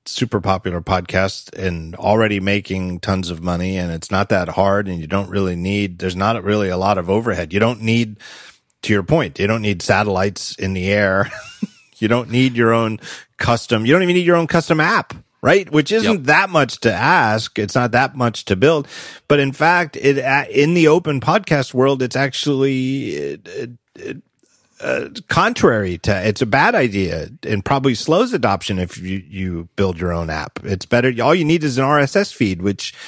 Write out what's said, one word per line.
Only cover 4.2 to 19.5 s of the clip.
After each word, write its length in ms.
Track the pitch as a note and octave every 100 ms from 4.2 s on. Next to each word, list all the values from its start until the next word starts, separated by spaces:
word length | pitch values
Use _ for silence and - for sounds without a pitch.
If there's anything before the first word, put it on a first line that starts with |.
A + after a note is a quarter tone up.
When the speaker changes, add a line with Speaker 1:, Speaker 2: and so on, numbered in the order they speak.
| G2+
Speaker 1:
that 180 | G2+ E2+
hard, 400 | F2+ G2 G2+ G2
and 120 | F2
you 60 | D#2
don't 220 | G2 F#2+
really 280 | G2+ F#2+ F2
need, 420 | F#2 G2+ G2+ F2
there's 180 | F#2 F2+
not 260 | G2+ A2+
really 280 | F#2+ G#2+ G2
a 80 | F2+
lot 180 | F#2+ G2
of 140 | F2
overhead. 420 | G#2 A#2 F2 D#2+
You 80 | G2
don't 220 | C3+ A2+
need, 360 | A2+ A#2 A2+ G#2 - - - - _ _
to 100 | -
your 80 | G#2
point, 360 | F2+ D#3+ F#2 -
you 80 | G2+
don't 160 | A2+
need 200 | G#2+ F2+
satellites 720 | - G2 G#2 F#2 G2+ F#2 - -
in 160 | F#2+
the 180 | F#2 F#2
air. 400 | G#2 G2+ F#2+ G2+ -
<laughs> 60 | - - - _ _ -
You 100 | A2
don't 200 | A#2+ A#2
need 280 | B2 C3 A#2+
your 180 | A#2
own 240 | A#2 A2+ G#2+ - - - -
custom, 500 | - A#2 - A2+ A2+
you 60 |
don't 100 | E3+
even 140 | F3+ F3+
need 100 | F3
your 100 | E3+
own 120 | E3
custom 320 | E3+ - D#3+
app, 340 | D#3+ A3 - - - _
right? 300 | - G3 E3
Which 220 | D3+ C#3+
isn't 200 | A3 A3
Speaker 2:
Yep. 100 | G3+
Speaker 1:
that 260 | C3 D#3 G3
much 300 | E3 C3+ -
to 120 | A2+
ask. 680 | F2+ C3+ F3+ A2+ A2 - -
It's 180 | G#2 C3
not 160 | A#2+
that 240 | A#2+ C3 C3+
much 280 | A#2+ G#2 -
to 100 | F#2+
build. 320 | C3+ D#3+ C#3 - - - -
But 100 | D3
in 140 | C#3